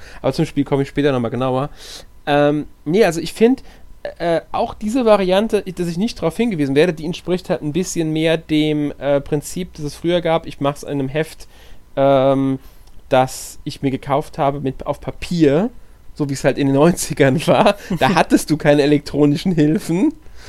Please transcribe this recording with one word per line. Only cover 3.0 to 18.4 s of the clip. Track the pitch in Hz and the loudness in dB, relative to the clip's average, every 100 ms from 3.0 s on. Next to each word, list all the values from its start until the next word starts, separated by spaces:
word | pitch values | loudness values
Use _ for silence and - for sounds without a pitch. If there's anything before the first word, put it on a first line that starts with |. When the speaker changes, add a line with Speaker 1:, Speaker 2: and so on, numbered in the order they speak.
Speaker 1:
also | 202 165 | 2 2
ich | 170 | -6
find, | - 226 262 - - - - - - | 2 2 2 -4 -20 -20 -14 -14 -6
äh, | 170 165 - | -2 -2 -2
auch | - 226 | -4 -4
diese | - 214 254 226 | -4 -4 0 4
Variante, | 208 185 185 220 208 | 4 4 2 2 -2
dass | 185 175 175 | -4 -6 -6
ich | 170 | -2
nicht | 226 - | -4 -2
drauf | 165 156 | -4 0
hingewiesen | 233 180 143 | -2 0 2
werde, | 139 175 | 4 2
die | 165 156 | 0 -6
entspricht | 175 - 180 - | -8 -4 -4 -2
halt | 180 | -4
ein | 151 | -2
bisschen | 151 180 170 160 | -4 -4 -4 -2
mehr | 156 160 160 | 0 0 0
dem, | - 156 151 151 147 - | 0 0 2 0 -2 -4
äh, | 135 143 | 0 0
Prinzip, | 139 156 - - 180 - | 0 -4 -4 -8 -10 -10
das | 147 | -10
es | - | -6
früher | 170 175 | -2 0
gab. | 165 160 160 | 0 -2 -2
Ich | - | -4
mach's | 139 147 | -4 -4
in | - | -6
einem | 143 135 | -4 -2
Heft, | 156 156 - - - - - - - | -2 -4 -8 -20 -20 -20 -20 -10 0
ähm, | 139 139 135 135 135 131 - - - - - | 4 4 4 2 0 -4 -10 -20 -20 -20 0
das | 131 131 - - - | 2 2 -2 -14 -14
ich | - - | -14 -6
mir | 139 | -4
gekauft | 127 - 139 151 - | -4 -2 -2 -2 -2
habe | 143 143 | -2 -2
mit, | 135 131 - | -4 -6 -8
auf | 143 | -8
Papier, | - - - 175 151 143 226 - - - - - | -8 -10 -6 2 4 4 0 -4 -18 -20 -18 -6
so | 143 | -6
wie | |
es | 139 | 0
halt | 147 127 | 0 2
in | 139 | 2
den | 135 | 4
neunzigern | 160 175 - 147 139 131 - | 4 4 -2 2 2 4 2
war. | 135 202 - - 170 | 4 4 2 -4 0
Da | 127 | 2
Speaker 2:
<laughs> | 175 | 2
Speaker 1:
hattest | - - | 2 2